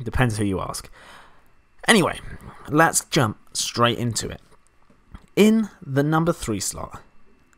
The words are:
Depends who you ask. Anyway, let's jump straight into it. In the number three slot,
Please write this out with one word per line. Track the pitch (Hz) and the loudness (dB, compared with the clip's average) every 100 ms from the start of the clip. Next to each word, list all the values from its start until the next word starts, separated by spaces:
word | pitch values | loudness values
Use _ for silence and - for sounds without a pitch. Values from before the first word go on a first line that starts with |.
Depends | 117 - 123 107 | -4 0 0 0
who | 101 | -2
you | 90 | -2
ask. | - - - - - - - - - _ _ - - | -6 -10 -14 -20 -20 -20 -20 -20 -20 _ _ -6 4
Anyway, | 214 131 - - - - - - | 4 4 -2 -12 -14 -16 -18 -2
let's | 151 160 - - | 2 4 2 -2
jump | 165 113 - - | 0 0 -2 -10
straight | - - - 120 117 | -8 -6 2 2 2
into | 120 107 107 | -4 -4 -8
it. | - - _ _ _ _ _ _ - - - | -12 -18 _ _ _ _ _ _ -20 -6 4
In | 214 220 208 - | 4 4 0 -8
the | 143 135 | -4 0
number | 147 160 165 | 2 2 0
three | 165 - 101 | -2 -4 -4
slot, | - - 98 - - - - _ _ | -6 -8 -12 -16 -20 -20 -20 _ _